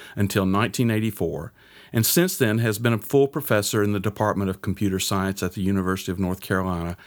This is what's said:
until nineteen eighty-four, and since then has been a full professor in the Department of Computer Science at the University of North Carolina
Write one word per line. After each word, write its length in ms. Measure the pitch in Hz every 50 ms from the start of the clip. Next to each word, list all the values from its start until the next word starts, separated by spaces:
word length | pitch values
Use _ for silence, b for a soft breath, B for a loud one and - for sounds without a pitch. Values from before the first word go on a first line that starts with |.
| B B B
until 300 | 104 101 95 - 104 95
nineteen 440 | 95 95 101 117 95 - - 123 113
eighty-four, 640 | 110 107 110 110 - - 92 82 73 71 78 - B B B B B B B B
and 120 | - 113 107
since 320 | - - 175 175 190 -
then 220 | - 131 110 107 113
has 220 | 117 113 104 107
been 120 | 117 120
a 60 | 117 101
full 300 | - - - 139 139 139
professor 520 | - 156 139 - 113 104 101 - - 110
in 120 | 104 104
the 80 | 104 98
Department 500 | 92 107 - - 110 104 87 95 101 92
of 100 | 92 -
Computer 380 | - 101 87 - 104 98 92 92
Science 420 | - - 104 95 95 95 95 -
at 100 | 95 90
the 100 | - 107
University 480 | 92 95 98 98 90 92 95 95 - -
of 80 | 90 95
North 220 | 95 90 92 -
Carolina 560 | - - 101 95 92 92 87 85 85 85 87 B B